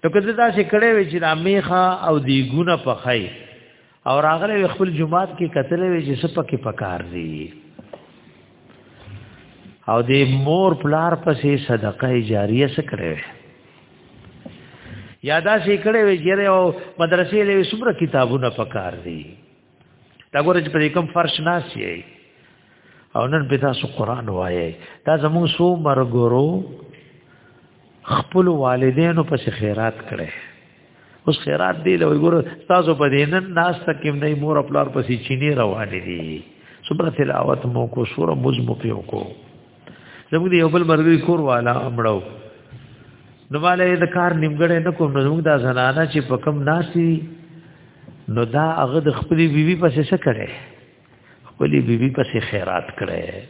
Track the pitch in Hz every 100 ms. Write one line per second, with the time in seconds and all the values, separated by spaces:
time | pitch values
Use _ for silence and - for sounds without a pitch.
0 | 165 185 202 220 233 196 185 208 226 220
1 | 185 165 160 160 175 196 - 180 185 180
2 | 170 156 135 135 127 131 170 170 - 120
3 | 127 120 92 - - - - _ _ _
4 | - 135 151 160 202 214 185 - 190 156
5 | 160 170 190 151 175 151 131 170 185 175
6 | 143 131 165 - 156 131 117 104 101 87
7 | 85 87 82 78 78 - - - - -
8 | - - - - _ _ - - - -
9 | - - - - - - - - - 113
10 | 120 139 135 135 139 170 190 156 147 156
11 | 165 170 165 147 143 143 139 117 104 95
12 | 131 127 107 107 101 117 139 139 151 101
13 | 85 78 - - - - - - _ -
14 | - - - - - - - - - -
15 | - - 131 156 170 214 175 202 214 220
16 | 208 185 156 196 202 190 180 170 - -
17 | 165 180 175 208 202 196 190 214 247 185
18 | 165 139 127 131 127 - 110 107 92 87
19 | 85 80 76 95 _ _ _ _ _ _
20 | _ _ _ 143 151 180 151 156 151 156
21 | 160 170 160 - 156 175 135 - 98 85
22 | - - _ _ _ _ _ _ _ -
23 | _ - 120 156 139 135 139 127 - -
24 | 110 123 113 92 90 87 82 82 - -
25 | - 156 151 165 170 - 175 175 156 131
26 | 127 120 117 123 147 185 185 - - -
27 | - - _ - - _ _ _ _ _
28 | - 135 - 185 180 160 131 127 131 131
29 | 170 165 165 147 - 107 110 104 113 -
30 | - 98 80 - - - _ _ _ _
31 | _ - - 156 - 147 185 170 165 180
32 | 160 151 160 165 131 - - 180 160 151
33 | 143 139 147 180 190 170 175 175 175 156
34 | 151 143 151 151 147 147 135 143 143 131
35 | 123 123 - 131 147 139 113 101 104 92
36 | 92 87 80 78 - - - - - 156
37 | 165 - 135 135 - 127 127 120 120 -
38 | 110 - 165 151 127 123 120 110 113 104
39 | 98 104 95 - - - - _ - -
40 | - - - 160 180 180 165 170 170 156
41 | 160 160 165 170 143 123 120 123 131 120
42 | 113 104 87 - - - - - - -
43 | - - - - _ 143 170 180 180 180
44 | 170 180 175 165 156 147 170 170 165 170
45 | 160 139 135 160 156 147 123 127 127 135
46 | 160 151 127 123 - 147 139 160 175 170
47 | 165 160 156 - - - - - - _
48 | - - - 110 117 131 160 160 127 147
49 | 151 - - 160 165 147 156 180 170 139
50 | 143 185 - 107 101 - - - - _
51 | _ _ _ - - - 71 104 120 117
52 | 131 131 135 113 - 104 92 90 - -
53 | 95 85 85 95